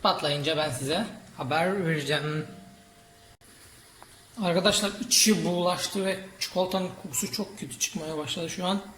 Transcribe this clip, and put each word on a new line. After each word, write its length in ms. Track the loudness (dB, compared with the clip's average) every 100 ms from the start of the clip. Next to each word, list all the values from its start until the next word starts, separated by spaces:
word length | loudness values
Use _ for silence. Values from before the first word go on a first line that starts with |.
Patlayınca 540 | 2 2 0 0 0 0
ben 140 | 0
size 360 | -2 -2 0 -2 -8 -18 -8
haber 500 | 0 2 2 2 0
vereceğim. 600 | 0 0 0 0 -2 -4 -12 -20 -20 -20 -20 -20 -20 -20 -20 -20 -20 -20 -20 -20 -20 -20 -20 -18 -2
Arkadaşlar 480 | 2 4 4 4 2 -2
içi 440 | 2 6 6 6
bulaştı 640 | 4 2 2 0 -2 -2 -2
ve 140 | -2 -6 -8
çikolatanın 520 | -4 0 0 0 -2 -6
kokusu 300 | -8 -4 -4
çok 260 | -4 -6 -8
kötü 200 | -12 -4
çıkmaya 400 | -4 -4 -6 -4
başladı 320 | -4 -4 -4
şu 160 | -2 0
an. 160 | -2 -4